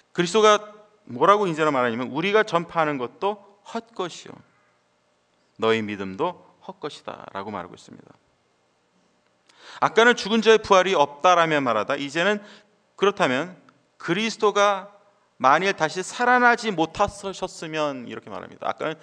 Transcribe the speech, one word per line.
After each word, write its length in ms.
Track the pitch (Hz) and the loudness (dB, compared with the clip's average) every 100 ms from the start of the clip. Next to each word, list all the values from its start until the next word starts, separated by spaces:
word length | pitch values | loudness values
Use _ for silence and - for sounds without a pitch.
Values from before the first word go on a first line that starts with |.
| _ | _
그리스도가 600 | - 175 214 214 208 - - _ _ - | -4 0 4 4 4 -2 -20 _ _ -16
뭐라고 420 | 120 170 208 190 | 2 4 4 2
이제는 260 | 156 156 | 0 0
말하냐면, 360 | 135 123 113 120 | 2 0 -2 -6
"우리가 340 | 135 196 214 | -4 0 0
전파하는 540 | 214 170 165 170 151 139 | 0 -2 -2 -2 -2 -4
것도 600 | 120 - 196 208 - _ - | -8 -6 -6 -6 -16 _ -14
헛것이요, 580 | 226 - - 175 - - - _ _ _ _ _ _ _ _ _ _ _ - | -14 -12 -10 -10 -12 -20 -20 _ _ _ _ _ _ _ _ _ _ _ -4
너희 240 | 110 113 | 0 0
믿음도 760 | 104 101 95 95 175 170 _ _ - | -2 -8 -10 -6 -8 -8 _ _ -20
헛것이다"라고 840 | - 147 - - - - 98 101 | -14 -14 -14 -16 -16 -14 -14 -10
말하고 240 | 98 87 53 | -12 -14 -20
있습니다. 300 | - - _ _ _ _ _ _ _ _ _ _ _ _ _ _ _ _ - - | -20 -20 _ _ _ _ _ _ _ _ _ _ _ _ _ _ _ _ -20 -4
아까는 360 | 143 220 240 240 | 0 4 4 4
죽은 260 | 196 226 | 0 2
자의 160 | 214 214 | 4 4
부활이 360 | - 190 180 | 6 4 4
없다라며 680 | 170 143 - 185 175 165 151 | 2 2 2 4 4 4 0
말하다, 340 | 131 110 101 139 | 0 -2 -2 -4
이제는 460 | 139 160 190 208 - - _ _ _ - | -4 -2 0 -2 -6 -20 _ _ _ -2
그렇다면 640 | 196 196 156 127 180 180 _ _ _ _ | -2 2 0 0 -4 -14 _ _ _ _
"그리스도가 920 | - 180 220 - 208 202 202 196 196 _ _ _ _ _ | -4 -2 -4 -2 0 2 2 0 -8 _ _ _ _ _
만일 360 | 131 156 196 | 2 4 2
다시 300 | 196 156 185 | -2 -4 -4
살아나지 680 | 180 - 240 247 240 226 220 | -10 -2 2 4 4 2 -2
못하셨으면" 1400 | 165 160 - 202 - 190 180 180 - 165 156 147 135 113 | -2 -4 -2 -4 -4 -12 -10 -12 -10 -10 -4 -4 -6 -12
이렇게 220 | 110 117 | -14 -12
말합니다. 380 | 92 90 - - | -14 -14 -8 -8
아까는 260 | - 147 156 | -6 -8 -8